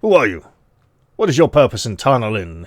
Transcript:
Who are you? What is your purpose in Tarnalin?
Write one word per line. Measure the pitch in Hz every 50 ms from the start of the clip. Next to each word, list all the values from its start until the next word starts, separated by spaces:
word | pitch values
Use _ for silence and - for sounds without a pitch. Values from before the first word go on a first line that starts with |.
Who | - 220 202
are | 170 135
you? | 104 95 82 - - _ _ _ _ _ _ _ _ _ _ _ _ _
What | _ 226 202
is | 143
your | 127 165 -
purpose | - - 139 123 - 110 -
in | 117 104
Tarnalin? | 92 - 135 139 127 117 107 107 107 92 85 82 82 85